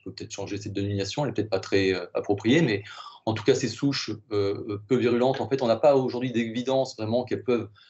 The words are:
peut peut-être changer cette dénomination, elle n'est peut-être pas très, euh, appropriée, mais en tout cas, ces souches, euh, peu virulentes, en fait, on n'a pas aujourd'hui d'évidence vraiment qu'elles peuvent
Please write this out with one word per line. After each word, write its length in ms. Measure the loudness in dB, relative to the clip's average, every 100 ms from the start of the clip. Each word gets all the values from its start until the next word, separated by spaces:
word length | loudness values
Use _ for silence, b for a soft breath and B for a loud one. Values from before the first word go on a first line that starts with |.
peut 80 | -16
peut-être 200 | -14 -12
changer 260 | -10 -8 -8
cette 160 | -6
dénomination, 500 | -4 -2 -2 -2 -2
elle 60 | -2
n'est 60 | -2
peut-être 160 | -2
pas 80 | -2
très, 340 | 0 2 2
euh, 140 | 0 -2 -6
appropriée, 460 | -2 0 4 4
mais 220 | 4 0 B B B B -4
en 60 |
tout 100 | 0
cas, 100 | 2
ces 140 | 2 0
souches, 420 | -2 -2 -2 -6 -8 -4
euh, 480 | -2 0 -2 -6 -8 0
peu 80 | 2
virulentes, 440 | 4 4 2 0
en 80 | -2
fait, 140 | 0
on 60 | 2
n'a 80 | 4
pas 200 | 6 6
aujourd'hui 360 | 2 -2 -2
d'évidence 640 | -2 -2 -2 0 0 0 -4
vraiment 280 | -2 0 0
qu'elles 180 | -4
peuvent 260 | 0 0 -2 b